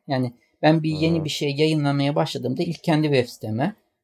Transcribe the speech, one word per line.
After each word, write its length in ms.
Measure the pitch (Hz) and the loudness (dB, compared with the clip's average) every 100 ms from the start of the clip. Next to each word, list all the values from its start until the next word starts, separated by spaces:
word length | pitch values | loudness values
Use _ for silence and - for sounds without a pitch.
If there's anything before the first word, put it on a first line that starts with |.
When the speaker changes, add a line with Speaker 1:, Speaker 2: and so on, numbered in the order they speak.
| - | -4
Speaker 1:
Yani 280 | 131 123 - _ _ | -4 -4 -8 _ _
ben 200 | 151 160 | 2 2
bir 80 | 156 | 0
yeni 300 | 151 165 165 | 0 0 0
Speaker 2:
Hı. 40 | |
Speaker 1:
bir 40 | 147 | -2
şey 260 | - 147 139 | -4 -4 0
yayınlamaya 580 | 156 156 143 143 143 | 2 2 0 0 0
başladığımda 480 | 160 156 131 123 131 | 0 -2 -4 -4 -2
ilk 220 | 170 151 | -4 -4
kendi 220 | 175 151 156 | 0 2 2
web 200 | 135 123 | 2 0
siteme, 480 | - 110 110 170 - _ _ | -6 -6 -2 -4 -4 _ _